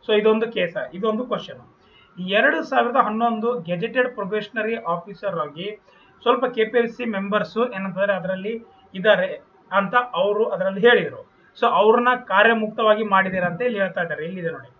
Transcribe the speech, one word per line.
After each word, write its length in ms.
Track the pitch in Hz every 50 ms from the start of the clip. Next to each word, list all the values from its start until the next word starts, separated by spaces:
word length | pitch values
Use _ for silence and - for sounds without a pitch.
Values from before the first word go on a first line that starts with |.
| _
So 120 | - 214 208
ಇದೊಂದು 340 | 208 220 220 226 233 226
case, 240 | 220 196 180 170 - 151 127 - 165
ಇದೊಂದು 300 | 185 208 220 214 214 254
question. 500 | 254 240 - - - - - - - _ _ _ _ _ _ _ _ _ -
ಎರಡು 420 | 180 185 190 214 233 302 302 330
ಸಾವಿರದ 340 | - - 269 247 233 233 240
ಹನ್ನೊಂದು 640 | 269 233 214 214 220 233 233 226 214 214 233 240 190
gazetted 540 | 165 170 175 175 214 226 233 254 254 254 254
probationary 640 | - 202 185 214 214 208 - - 226 214 220 226
officer 640 | 226 - 165 175 170 - - 170 - - 196 175 160
ಆಗಿ 400 | 151 147 143 156 185 208 214 - _ _ _ _ _ _ _ _
ಸ್ವಲ್ಪ 220 | - 233 254 247 262
ಕೆ 200 | 254 247 220 220
ಪಿ 140 | - - 240
ಎಸ್ 180 | 233 226 233
ಸಿ 80 | - 247
members 540 | 226 214 196 196 202 202 214 - - - 220 240 254 -
ಏನಂತಂದ್ರೆ 400 | 190 190 190 165 180 202 202 196
ಅದರಲ್ಲಿ 500 | 185 170 180 190 190 190 214 233 226 233 - _ _ _ _ -
ಇದ್ದಾರೆ 480 | 190 185 214 208 185 185 185 156 - - _ _ _ _ _
ಅಂತ 220 | 175 202 196 180 -
ಅವರು 500 | 247 247 - - 170 190 202 208 214 220
ಅದರಲ್ಲಿ 360 | - 202 175 185 190 196 202
ಹೇಳಿದ್ರು. 580 | 185 240 240 208 165 143 - - - _ _ _ _ _ _ -
So 60 | 233
ಅವ್ರನ್ನ 420 | 226 - 175 202 214 220 240 240 247 247
ಕಾರ್ಯಮುಕ್ತವಾಗಿ 920 | 247 - - 190 196 214 226 233 220 214 214 214 - 220 220 214 214 226
ಮಾಡಿದ್ದೀರಾ 420 | 214 196 190 190 190 185 185 180
ಅಂತ 160 | 175 175 170
ಇಲ್ಲಿ 160 | 247 247 226 202
ಹೇಳ್ತಾ 240 | 196 185 - 190
ಇದ್ದಾರೆ, 220 | 175 170 151 147 156
ಇಲ್ಲಿದೆ 260 | 170 190 185 170 160
ನೋಡಿ. 200 | 143 131 123 - _ _